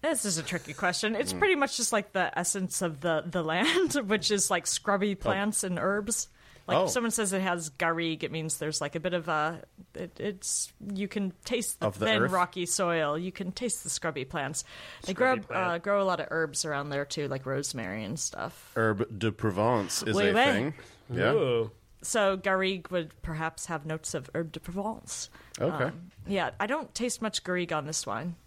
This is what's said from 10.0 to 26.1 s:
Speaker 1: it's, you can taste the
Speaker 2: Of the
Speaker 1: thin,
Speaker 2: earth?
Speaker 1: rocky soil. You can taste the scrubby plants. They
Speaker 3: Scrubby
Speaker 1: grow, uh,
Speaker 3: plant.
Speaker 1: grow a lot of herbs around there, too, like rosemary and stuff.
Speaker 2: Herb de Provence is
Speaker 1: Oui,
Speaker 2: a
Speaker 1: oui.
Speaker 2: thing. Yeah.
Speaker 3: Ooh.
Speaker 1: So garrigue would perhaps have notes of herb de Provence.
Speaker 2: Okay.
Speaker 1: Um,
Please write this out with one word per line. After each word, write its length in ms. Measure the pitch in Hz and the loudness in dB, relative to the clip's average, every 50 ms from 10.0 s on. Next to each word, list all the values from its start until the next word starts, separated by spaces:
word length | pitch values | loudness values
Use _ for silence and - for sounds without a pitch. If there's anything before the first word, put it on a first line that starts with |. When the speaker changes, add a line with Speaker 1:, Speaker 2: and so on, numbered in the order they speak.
| 185 175 - - | -10 -10 -8 -6
Speaker 1:
it's, 540 | - 208 208 190 - - - - - - - _ - 196 202 | -6 -6 -6 -6 -6 -4 -2 -2 -4 -6 -8 _ -10 -8 -4
you 140 | 190 202 190 | -4 -4 -4
can 240 | - 214 196 190 175 _ - | -2 -2 -4 -4 -4 _ -6
taste 340 | - 247 247 220 - - - | -4 -2 -2 -2 -4 -4 -2
the 80 | - 214 | -2 -2
Speaker 2:
Of 120 | 196 - | 0 0
the 60 | 214 | 2
Speaker 1:
thin, 180 | 220 220 208 196 | 2 4 4 2
Speaker 2:
earth? 80 | 190 | 2
Speaker 1:
rocky 340 | 185 185 175 175 - 185 175 | 4 2 2 0 0 -6 -2
soil. 520 | 175 - - 190 170 170 165 156 147 147 160 | -2 0 0 2 2 2 2 2 2 0 -2
You 140 | 175 185 | -2 -6
can 220 | 180 - 202 180 180 | -6 -6 -8 -8 -6
taste 300 | - 254 233 - - - | -4 -4 -4 -4 -4 -4
the 60 | 185 | -6
scrubby 360 | - - - 165 151 147 127 | -6 -2 -2 -4 -4 -4 -6
plants. 400 | 135 - 160 139 135 156 - - - - - - - - - - | -4 -4 -4 -4 -2 -4 -6 -8 -8 -14 -18 -16 -16 -16 -10 -6
They 80 | - 190 | -6 0
Speaker 3:
Scrubby 280 | 185 254 262 262 233 | 2 4 4 4 2
Speaker 1:
grow, 160 | 202 - - 165 | 0 -4 -2 0
uh, 80 | 185 180 | 0 0
Speaker 3:
plant. 140 | 170 170 170 | 0 -2 0
Speaker 1:
grow 180 | 202 202 202 | 2 2 4
a 40 | 196 | 4
lot 140 | 190 180 165 | 4 2 0
of 80 | 156 - | -2 -2
herbs 340 | - 165 160 151 143 - - | 0 0 0 0 0 -4 -2
around 240 | 160 151 139 143 147 | -2 -2 -2 -2 -2
there, 160 | 143 139 143 | -2 -2 -2
too, 240 | 143 - - 147 139 | -2 -2 -4 -2 -2
like 160 | 135 135 135 | -2 -4 -2
rosemary 580 | 131 135 135 143 - - 123 - 90 95 110 110 | -2 -2 -2 -2 -2 -4 -4 -4 -4 -4 -4 -4
and 160 | 95 131 160 | -6 -4 -4
stuff. 520 | - - - - - 143 - - - - - | -4 -4 -4 -4 -8 -8 -8 -12 -20 -6 0
Speaker 2:
Herb 420 | 110 113 110 107 98 113 - 113 95 | 4 4 4 4 2 0 -4 -2 0
de 120 | 98 113 | 0 0
Provence 720 | - - - 110 90 95 104 120 123 113 98 87 - - - | 0 2 0 0 2 4 4 4 4 4 2 0 -2 -2 0
is 120 | 107 110 196 | 2 2 4
Speaker 1:
Oui, 120 | 208 202 | 4 4
Speaker 2:
a 40 | 196 | 6
Speaker 1:
oui. 100 | 220 254 | 6 6
Speaker 2:
thing. 300 | 285 277 104 120 147 151 - - - - - - - | 6 4 4 2 0 -4 -6 -14 -20 -20 -20 -10 -6
Yeah. 220 | 123 87 92 113 | -2 2 4 4
Speaker 3:
Ooh. 400 | 143 - 165 131 120 117 113 110 - - _ _ - - | 4 4 4 4 4 2 2 0 -4 -16 _ _ -20 -14
Speaker 1:
So 340 | - - - 226 202 196 196 | -8 -2 2 4 4 4 4
garrigue 540 | 190 185 196 190 190 190 190 196 185 165 - | 2 2 2 2 2 2 2 0 -2 -6 -2
would 220 | 180 180 165 156 - - | -2 -2 -2 -2 -10 -10
perhaps 460 | - 170 160 156 160 160 165 - - - | -8 -6 -4 -2 -4 -4 -4 -6 -8 -6
have 180 | 170 156 143 | -6 -6 -4
notes 280 | 156 156 160 - - - | -4 -6 -4 -4 -4 -6
of 160 | 160 135 - - | -6 -6 -4 -4
herb 180 | - 170 160 | -4 -4 -4
de 80 | - 160 | -6 -10
Provence. 680 | - - 170 196 196 214 226 - - - - - - - - - - - - - | -10 -6 -6 -4 -4 -4 -6 -8 -10 -10 -10 -10 -10 -10 -12 -20 -20 -16 -6 -2
Speaker 2:
Okay. 260 | - 151 175 143 123 | 0 0 2 2 -2
Speaker 1:
Um, 260 | 143 - - - - | -2 -2 -6 -14 -18